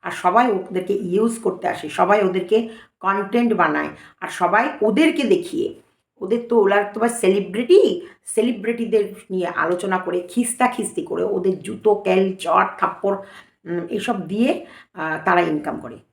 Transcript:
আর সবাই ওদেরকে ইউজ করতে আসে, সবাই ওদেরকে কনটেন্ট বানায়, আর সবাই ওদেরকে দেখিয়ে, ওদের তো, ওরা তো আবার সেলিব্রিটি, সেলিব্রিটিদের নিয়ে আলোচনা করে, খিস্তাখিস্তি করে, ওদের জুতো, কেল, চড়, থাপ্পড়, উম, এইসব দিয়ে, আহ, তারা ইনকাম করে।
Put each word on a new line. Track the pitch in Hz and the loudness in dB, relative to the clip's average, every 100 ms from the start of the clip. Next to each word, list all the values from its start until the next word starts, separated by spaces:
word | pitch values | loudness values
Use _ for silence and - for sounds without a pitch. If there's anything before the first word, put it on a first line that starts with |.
আর | 185 | -8
সবাই | - 180 202 247 | -2 2 4 4
ওদেরকে | 190 - 185 185 202 | 0 -2 -6 -2 -4
ইউজ | 180 185 226 226 | 0 0 0 0
করতে | 196 180 180 | -4 -2 -4
আসে, | - 151 | -4 -8
সবাই | - 180 208 | 0 4 4
ওদেরকে | 190 185 175 214 233 - - _ | 2 0 2 0 0 -10 -20 _
কনটেন্ট | 185 196 196 240 240 | -2 -2 0 0 2
বানায়, | 196 165 151 151 151 - _ | 2 2 2 -4 -10 -20 _
আর | - | -12
সবাই | - 175 202 277 - | -2 2 4 2 0
ওদেরকে | 208 202 320 320 | 0 4 4 4
দেখিয়ে, | 262 180 - - - - _ _ _ _ | 2 2 0 -6 -6 -8 _ _ _ _
ওদের | 190 233 233 | -2 -2 2
তো, | 240 | 4
ওরা | 196 202 | 4 4
তো | 202 220 | 0 -2
আবার | 226 | -2
সেলিব্রিটি, | - 185 196 180 196 247 370 494 180 - - | 0 2 2 0 -6 4 6 6 0 -8 -20
সেলিব্রিটিদের | - - 233 226 214 233 214 214 196 - - | -6 -2 0 -2 -4 -4 0 0 0 -6 -6
নিয়ে | 185 170 | -4 -4
আলোচনা | - 160 180 196 185 | -2 -2 -2 -2 -2
করে, | 180 180 175 | -2 -4 -4
খিস্তাখিস্তি | - 233 - 247 240 208 - | -4 -2 0 0 0 -6 -6
করে, | 170 165 | -6 -4
ওদের | 180 190 185 185 | -2 0 -2 -2
জুতো, | 190 214 214 | -6 -2 2
কেল, | 208 190 185 196 190 | 2 2 2 2 -2
চড়, | 165 175 190 - | 0 2 2 0
থাপ্পড়, | 175 - 196 196 - - _ _ | -4 -2 -4 -4 -8 -20 _ _
উম, | - 175 - | -6 -6 -4
এইসব | 214 196 208 156 | -6 -4 -6 -4
দিয়ে, | 202 254 - - - - | 0 0 0 -6 -20 -20
আহ, | 185 160 156 | -10 -6 -2
তারা | 190 175 | 2 2
ইনকাম | 170 151 - - | 2 -2 -4 -8
করে। | 117 117 _ | -12 -18 _